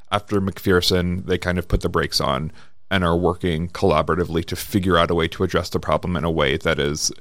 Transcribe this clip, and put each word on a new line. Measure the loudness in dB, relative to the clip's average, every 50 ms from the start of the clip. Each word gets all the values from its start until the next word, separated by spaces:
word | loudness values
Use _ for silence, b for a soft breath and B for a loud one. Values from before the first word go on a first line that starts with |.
| b b
after | -2 -2 -2 0 -2 0
McPherson, | 0 -2 -4 -2 2 4 4 4 4 4 2 2 2 0 -2 -2 -2
they | -2 -2 -2
kind | 0 0 -2
of | -2 0
put | 0 0 0
the | 0 0
brakes | 0 0 0 0 -2 -2
on | 0 0 0 -2 -2 -6 -8 b b b b b -6 -2
and | 0 2 2
are | 2 2
working | 2 2 2 0 0 -2 -2 -2 -2 -4
collaboratively | -6 -4 0 2 4 4 4 2 2 0 0 0 -2 -2 -4 -4
to | -4 -6
figure | -8 -4 -2 0 0 2 4 4
out | 4 4 4
a | 2
way | 2 0
to | 0 0 -2 -2
address | 0 0 0 -2 -2
the | -4 -4
problem | 0 0 0 0 0 -2 -2
in | -2 0
a | 0
way | 2 2 2 2 2
that | 0 0 0 0 2
is | 0 0 0 -2 -4 -6 -6 -8